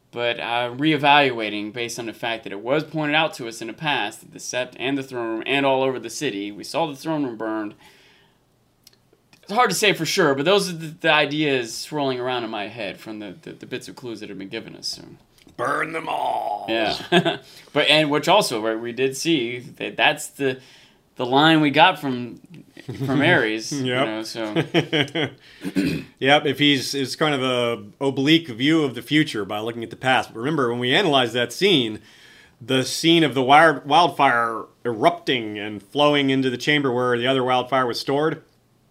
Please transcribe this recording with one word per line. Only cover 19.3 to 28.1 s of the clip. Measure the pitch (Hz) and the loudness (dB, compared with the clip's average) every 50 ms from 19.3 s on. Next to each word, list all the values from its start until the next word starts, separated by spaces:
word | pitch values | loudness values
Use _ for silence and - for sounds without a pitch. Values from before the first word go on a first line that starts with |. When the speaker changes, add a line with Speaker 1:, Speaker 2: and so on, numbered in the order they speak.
| 170 147 117 117 123 123 123 147 - | 0 0 0 -2 -6 -8 -12 -14 -12
Speaker 1:
that | - 113 104 104 | -10 -10 -8 -2
that's | - 113 143 156 - - | 2 2 2 2 0 -6
the, | - - - 139 131 127 131 - - - - - _ _ _ _ _ _ | -12 -8 -4 -2 -2 -2 -4 -8 -20 -20 -20 -20 _ _ _ _ _ _
the | - 127 | -6 -4
line | 120 131 139 151 160 160 156 | 0 2 4 6 6 6 6
we | 156 147 | 4 4
got | 131 147 160 185 185 - | 6 6 6 6 4 2
from, | - 139 127 123 120 117 98 - _ - - - - _ _ - - - 127 - 135 | -4 -4 -4 -4 -6 -10 -12 -16 _ -20 -20 -20 -20 _ _ -20 -16 -14 -10 -6 -4
from | 135 131 139 | -2 0 2
Speaker 2:
<laughs> | 143 | 4
Speaker 1:
Ares, | 165 180 156 120 107 107 113 113 117 | 4 6 4 4 2 0 -4 -4 -6
you | 151 143 131 127 123 | -6 -4 -2 -2 0
Speaker 2:
Yep. | 127 139 110 | 0 0 -2
Speaker 1:
know, | 107 110 113 | -2 -6 -8
so. | 113 - 120 113 107 104 | -8 -8 -6 -6 -4 -2
Speaker 2:
<laughs> | 165 151 151 - 170 143 147 - 151 139 139 - 165 147 123 - - _ - - - - 92 - 92 98 - - 78 - - _ - | -2 -2 0 0 0 0 0 0 0 0 0 0 -4 -4 -4 -6 -12 _ -20 -20 -12 -10 -6 -2 -2 -2 -2 -2 -4 -8 -12 _ -2
Yep, | 127 135 143 151 151 | 2 4 4 4 4
if | 147 131 - | 2 0 2
he's, | 147 147 143 131 - - - | 4 4 4 2 0 -4 -4
it's | 139 135 120 120 | -4 -4 -4 -2
kind | - 160 151 147 | -2 0 0 0
of | 131 127 | 0 0
a | 131 127 123 120 117 117 117 104 104 - - 139 | 0 0 0 0 0 -2 -4 -8 -14 -10 -4 -4
oblique | 139 | -2